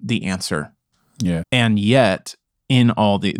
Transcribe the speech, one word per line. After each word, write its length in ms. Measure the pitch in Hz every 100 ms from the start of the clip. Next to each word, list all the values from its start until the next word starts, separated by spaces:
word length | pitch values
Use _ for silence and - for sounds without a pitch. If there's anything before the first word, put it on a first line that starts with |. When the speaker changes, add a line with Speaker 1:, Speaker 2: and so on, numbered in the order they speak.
Speaker 1:
the 220 | - 113
answer. 480 | 95 95 - 80 71 _ _ _ _ -
Speaker 2:
Yeah. 220 | 92 82 -
Speaker 1:
And 260 | 127 117 104
yet, 560 | 104 131 110 90 - - _ _ -
in 220 | 131 117
all 260 | - 104 101
the, 160 | 98